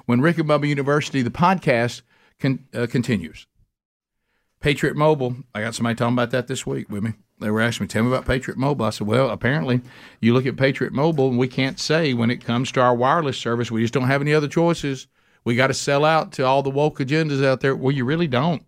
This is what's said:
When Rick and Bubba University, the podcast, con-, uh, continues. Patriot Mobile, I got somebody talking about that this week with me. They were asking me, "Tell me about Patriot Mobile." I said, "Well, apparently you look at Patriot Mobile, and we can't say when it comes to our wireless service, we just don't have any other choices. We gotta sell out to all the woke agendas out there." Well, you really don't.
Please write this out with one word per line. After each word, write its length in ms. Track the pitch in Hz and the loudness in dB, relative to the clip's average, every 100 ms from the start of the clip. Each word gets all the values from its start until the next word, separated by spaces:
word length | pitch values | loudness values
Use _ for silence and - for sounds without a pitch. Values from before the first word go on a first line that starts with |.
| - | -2
When 140 | 120 | 2
Rick 160 | 160 165 | 2 0
and 100 | 156 | 2
Bubba 180 | 147 147 | 2 2
University, 540 | 143 135 147 - 135 | -2 0 0 0 -2
the 80 | 120 | -2
podcast, 720 | - 175 190 151 117 120 - _ _ _ - | 2 2 2 0 0 0 -4 _ _ _ -4
con-, 260 | 135 123 - | -2 -2 -6
uh, 140 | 120 120 | -6 -2
continues. 580 | 131 117 104 80 - - _ _ _ _ _ _ _ _ _ _ - | -2 -2 -2 -4 -16 -20 _ _ _ _ _ _ _ _ _ _ -4
Patriot 360 | 147 143 147 143 | -2 0 0 2
Mobile, 400 | 156 151 123 127 - 107 | 2 2 0 -6 -10 -6
I 60 | |
got 120 | 113 113 | -6 -2
somebody 200 | 117 113 | -2 0
talking 180 | 120 | 0
about 180 | 123 120 | 2 0
that 160 | 127 120 | -2 -4
this 180 | 127 135 | -8 -6
week 220 | 135 - | -8 -6
with 140 | 104 | -6
me. 100 | 113 - _ - | -6 -6 _ -8
They 100 | 107 | -2
were 120 | 110 | 0
asking 240 | 117 117 104 | 0 -2 -4
me, 20 | |
"Tell 160 | 110 | 0
me 60 | 120 | 0
about 180 | 127 - | 0 -2
Patriot 300 | 127 - - | -4 -4 -4
Mobile." 260 | 135 127 110 | -2 0 -2
I 60 | |
said, 160 | - 104 | -2 0
"Well, 220 | 120 131 | 2 0
apparently 500 | 104 117 156 135 123 - - - - | 0 -2 0 0 -2 -2 -20 -20 0
you 140 | 113 | 2
look 120 | 127 131 | 4 2
at 100 | 92 | 0
Patriot 360 | 135 135 127 | 0 0 -4
Mobile, 360 | 127 160 151 131 | 0 0 2 0
and 100 | 120 | 2
we 80 | 131 | -2
can't 320 | - 135 - | -2 -4 -4
say 340 | - 156 156 | -2 0 2
when 160 | 120 113 | 0 0
it 140 | 120 - | -2 -2
comes 260 | 120 131 | -2 0
to 80 | 135 | 2
our 120 | 123 | 4
wireless 440 | 120 127 165 143 - | 4 2 2 0 -4
service, 340 | 117 120 117 | -4 -2 -2
we 100 | 113 | 0
just 120 | 113 | 0
don't 100 | 139 127 | 0 0
have 140 | 139 | 0
any 120 | 147 | 2
other 140 | 151 147 | 0 0
choices. 600 | 165 170 160 143 131 - _ _ _ | 0 0 0 -4 -8 -12 _ _ _
We 120 | 117 120 | -2 2
gotta 180 | 135 | 2
sell 320 | - - 143 151 | 0 0 2 4
out 260 | 160 - | 2 0
to 100 | - 131 | -2 2
all 160 | 135 | 2
the 80 | 135 | 0
woke 300 | 135 151 151 | 0 0 -2
agendas 440 | 131 156 156 139 | -2 0 0 0
out 180 | 139 131 | 2 2
there." 140 | 139 127 | 0 0
Well, 160 | 131 | 0
you 140 | 143 123 | 0 0
really 220 | 165 170 | 0 0
don't. 360 | 123 165 156 | 0 0 -2